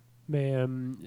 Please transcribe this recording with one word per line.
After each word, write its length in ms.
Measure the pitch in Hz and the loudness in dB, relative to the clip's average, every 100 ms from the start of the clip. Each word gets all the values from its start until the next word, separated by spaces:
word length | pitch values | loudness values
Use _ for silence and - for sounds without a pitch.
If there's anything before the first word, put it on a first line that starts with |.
| - - - | -10 -16 -2
Mais, 260 | 147 135 131 | 0 2 2
euh, 120 | 127 131 127 127 | 2 0 -4 -8